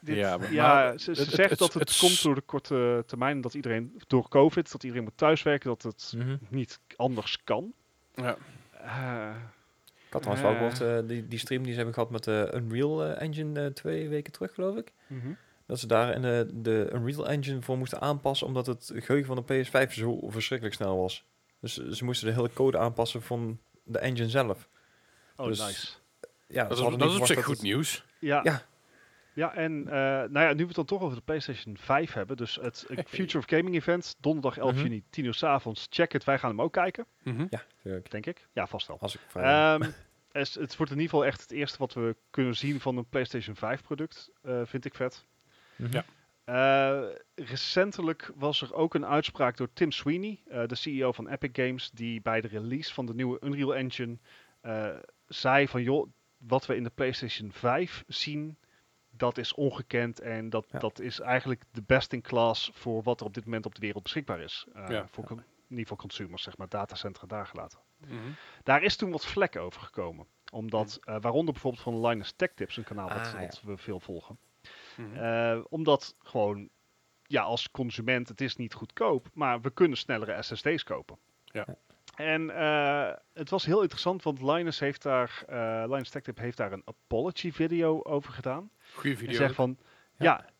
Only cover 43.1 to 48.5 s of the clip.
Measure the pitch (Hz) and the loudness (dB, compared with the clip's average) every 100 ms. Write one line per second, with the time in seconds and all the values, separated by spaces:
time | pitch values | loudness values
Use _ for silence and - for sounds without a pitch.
43.1 | 143 123 127 110 104 110 131 - 143 160 | -2 -2 -4 -8 -6 -4 -4 -4 -6 -6
44.1 | - - _ 135 123 117 135 135 - 127 | -8 -20 _ -6 -4 -2 -6 -8 -4 -4
45.1 | - _ _ _ _ _ - 123 120 - | -4 _ _ _ _ _ -8 -4 -2 -4
46.1 | _ _ _ - 123 135 135 135 139 113 | _ _ _ -4 4 6 6 6 2 -2
47.1 | - - - 131 131 - - 196 196 165 | -8 -14 -14 -8 -6 -2 2 2 2 -2
48.1 | 160 - 147 143 | -2 -6 -2 0